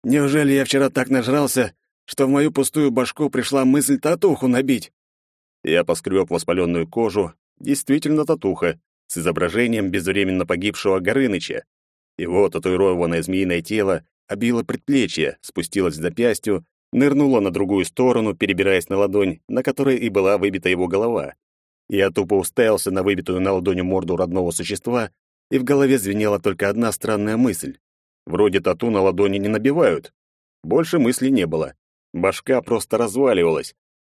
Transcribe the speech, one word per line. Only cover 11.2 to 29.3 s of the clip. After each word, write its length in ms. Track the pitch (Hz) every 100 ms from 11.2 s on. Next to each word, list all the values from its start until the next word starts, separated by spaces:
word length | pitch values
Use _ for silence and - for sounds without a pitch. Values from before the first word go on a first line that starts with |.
| 127 92 - - - _ _ _ _ -
Его 320 | 85 90 95
татуированное 720 | 82 92 90 98 90 85 85
змеиное 400 | 85 92 92 87
тело 440 | 82 107 98 85 _ _ _
обило 360 | 101 117 120
предплечье, 760 | - 120 - 139 98 - 71 -
спустилось 540 | - - 82 98 90 76
к 60 |
запястью, 640 | 85 82 120 - 110 92 - _ _
нырнуло 480 | 120 143 139 143 123
на 100 | 98
другую 320 | 87 98 98 87
сторону, 480 | - 127 120 110 85
перебираясь 520 | 98 90 98 92 85
на 100 | 98
ладонь, 420 | 101 101 95 82 -
на 140 | 110
которой 340 | 135 131 139 127
и 120 | 117
была 280 | 98 95 101
выбита 320 | 101 92 90
его 180 | 90 90
голова. 480 | 95 113 107 69 - _ _ _ _ _
Я 220 | 98 95
тупо 240 | 208 90 196
уставился 560 | - - 113 101 101
на 120 | 95
выбитую 380 | 92 95 90 92
на 120 | 95
ладони 280 | 95 90 90
морду 340 | 90 95 87 87
родного 360 | 90 92 87
существа, 600 | - 82 98 - 120 107 _ _ _ _
и 80 | 135
в 60 |
голове 340 | 123 139 139 135
звенела 420 | 95 104 107 101
только 300 | 101 92 98
одна 220 | 101 117
странная 460 | - - 107 104 110
мысль. 400 | 127 87 69 - _ _ _ _ -
Вроде 340 | 87 104 92
тату 320 | 90 85 117
на 100 | 104
ладони 360 | 95 90 101